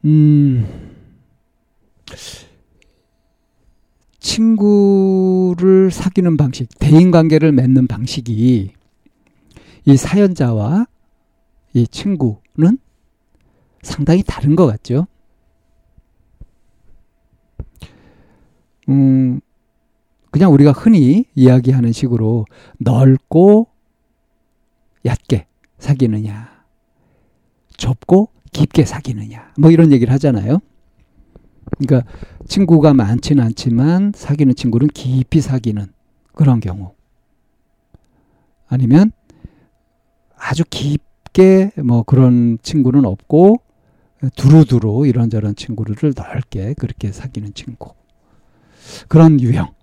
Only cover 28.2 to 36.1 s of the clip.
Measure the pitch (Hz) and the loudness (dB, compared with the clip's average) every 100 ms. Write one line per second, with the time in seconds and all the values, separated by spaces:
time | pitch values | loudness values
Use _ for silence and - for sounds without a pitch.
28.2 | 214 _ _ - 147 - 120 - - 110 | 0 _ _ -4 -2 0 -2 -4 -12 -12
29.2 | 107 113 - - 156 165 165 135 117 135 | -12 -20 -18 0 4 6 4 4 2 0
30.2 | 143 117 101 160 _ _ _ _ _ _ | 0 -2 -2 -4 _ _ _ _ _ _
31.2 | _ - _ _ - - 131 131 123 - | _ -20 _ _ -14 -10 -2 -2 -2 -14
32.2 | - - - - 185 165 151 139 101 120 | -20 -20 -8 -4 2 4 4 2 0 -4
33.2 | - 143 117 117 127 117 139 175 202 202 | -2 -2 -2 -4 -4 -2 0 0 -2 -6
34.2 | - 143 143 123 123 117 147 - 131 131 | -8 -2 0 0 -2 -2 -2 -4 -6 -4
35.2 | 127 160 139 127 113 104 98 _ _ | -2 -2 -2 -6 -6 -8 -10 _ _